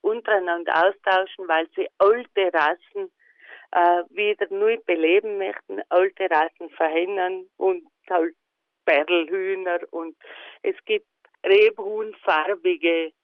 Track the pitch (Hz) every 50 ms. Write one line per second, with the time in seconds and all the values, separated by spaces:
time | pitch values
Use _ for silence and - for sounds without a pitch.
0 | _ - 220 466 453 - 214 196 180 175 170 170 170 - - 160 170 190 196 _
1 | _ - 190 185 190 190 - - 190 175 165 160 165 165 _ - 202 - _ _
2 | 196 196 220 240 247 - _ 202 196 180 - 165 151 147 160 - _ _ _ 202
3 | 196 - _ _ _ _ _ _ - - - - - _ - - 175 175 175 175
4 | 170 - _ 175 208 208 208 - 208 170 196 196 202 220 233 226 - - 180 160
5 | 160 160 175 202 214 220 208 196 190 196 - - - _ - - - _ - 180
6 | 185 196 - - 196 185 - 156 156 165 _ _ 175 156 - - 165 160 156 165
7 | 175 185 202 196 180 180 190 185 185 _ _ _ - 190 185 175 165 _ _ _
8 | _ - 190 175 165 170 160 _ _ _ _ _ _ _ _ _ _ - 160 143
9 | 151 - 175 175 165 151 175 196 190 190 196 185 190 180 175 175 - - - 170
10 | 165 165 156 _ _ - - - - - - _ _ - 190 - _ - 214 208
11 | _ _ _ _ _ _ _ _ _ 190 196 202 214 220 214 - 208 196 214 214
12 | 220 214 208 - - - 175 156 156 185 202 180 165 185 180 156 151 170 165 165
13 | 165 160 _ _